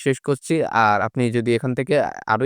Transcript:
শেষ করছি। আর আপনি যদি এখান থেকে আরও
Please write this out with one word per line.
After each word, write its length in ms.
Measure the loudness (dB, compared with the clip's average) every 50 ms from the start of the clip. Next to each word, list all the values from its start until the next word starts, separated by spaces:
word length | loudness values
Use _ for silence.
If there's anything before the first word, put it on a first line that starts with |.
| -2
শেষ 120 | -2 -2 -2 -2 -4
করছি। 260 | -4 -4 -2 -2 -2 -2 -2 0 2 2 4
আর 140 | 4 4 2 0 -2
আপনি 160 | -2 -2 -2 0 0 0
যদি 120 | 0 0 0 0
এখান 140 | 0 -2 -4
থেকে 200 | -4 -2 0 0 0 0 -2 -4 -8 -4 -2
আরও 160 | 0 0 2